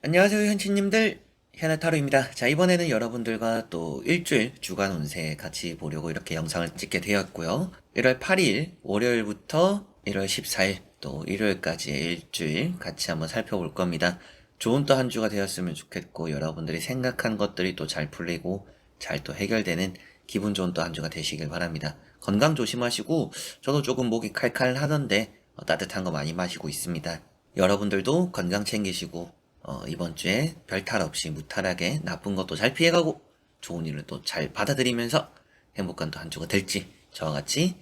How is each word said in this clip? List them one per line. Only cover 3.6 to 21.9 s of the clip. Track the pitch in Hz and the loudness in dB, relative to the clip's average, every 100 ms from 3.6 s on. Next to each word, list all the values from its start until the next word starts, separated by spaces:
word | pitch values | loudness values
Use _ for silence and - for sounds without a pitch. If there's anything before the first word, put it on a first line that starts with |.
| 113 | -2
또 | 85 82 69 - | -4 -4 -4 0
일주일 | 170 175 139 113 - | 0 4 2 2 -4
주간 | - 92 98 | -8 -2 0
운세 | 85 73 87 78 73 | 0 -4 -4 -4 -6
같이 | 90 - 87 80 | -8 -6 -6 -6
보려고 | 78 78 80 | -6 -4 -4
이렇게 | 78 - 80 | -6 -4 -4
영상을 | 80 87 82 - | -2 -2 -2 -6
찍게 | - 90 | -4 -4
되었고요. | 101 101 90 - 82 120 180 - _ - | 2 0 0 -6 -2 0 -2 -6 _ 2
일월 | 127 127 | 2 2
팔 | - 190 | 2 4
일 | 160 104 170 - | 4 2 -2 -8
월요일부터 | - 104 120 117 104 104 - 156 185 202 196 _ - | -2 2 4 2 0 -6 -2 4 4 2 -4 _ -4
일월 | 98 98 | -2 0
십사 | - - - | -2 -2 0
일 | 95 98 - _ | 0 0 -8 _
또 | 69 71 - | -8 -8 -4
일요일까지의 | 98 107 92 - 80 73 71 | 0 2 2 -2 -4 -2 -2
일주일 | 82 85 - - 82 80 160 180 | -2 -4 -6 -4 0 0 0 -2
같이 | - - - | -8 -6 -4
한번 | 82 80 | -2 -2
살펴볼 | 117 - 104 82 | -4 -2 -2 -2
겁니다. | - 90 82 87 90 - - _ _ | -2 0 2 0 0 -12 -20 _ _
좋은 | 110 131 143 | 2 2 4
또 | 135 | 4
한 | 127 | 4
주가 | 113 110 | 0 0
되었으면 | 101 98 - 90 78 | 0 -2 -2 -4 -4
좋겠고, | - 90 87 - 82 | -8 -12 -10 -6 -4
여러분들이 | 73 80 78 80 80 | -2 -2 -4 -4 -4
생각한 | - 127 127 123 113 107 | -4 -2 -2 0 -2 0
것들이 | 101 - 92 - | -2 0 -2 -2
또 | 80 | -4
잘 | 85 73 | -4 -4
풀리고 | - 85 85 87 98 - - _ _ | -6 -4 -4 -2 -4 -6 -20 _ _
잘 | - 73 | -6 -6
또 | - | -6
해결되는 | - 98 110 95 82 95 90 - - - | -4 0 0 0 0 -2 -4 -20 -20 -4
기분 | 101 104 | -2 0
좋은 | 98 90 | 0 0
또 | 85 | 0
한 | 82 | -2
주가 | 78 78 | -2 -6
되시길 | 82 76 76 78 | -4 -6 -4 -4
바랍니다. | 85 87 80 73 | -2 -2 -2 -6